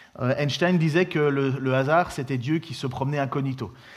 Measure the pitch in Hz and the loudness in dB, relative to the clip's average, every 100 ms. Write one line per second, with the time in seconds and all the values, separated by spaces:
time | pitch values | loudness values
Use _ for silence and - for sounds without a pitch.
0 | - - 127 135 147 - 175 185 160 160 | -20 -4 -2 0 -2 0 2 4 4 2
1 | 180 156 147 139 135 131 131 131 135 165 | 2 2 2 2 0 0 0 2 4 2
2 | 175 - 131 131 120 160 - 127 135 - | 2 -4 -4 -4 -2 -2 -4 -8 -6 -4
3 | 139 147 139 143 135 131 104 - - | -2 -2 -2 -2 -4 -4 -8 -12 -20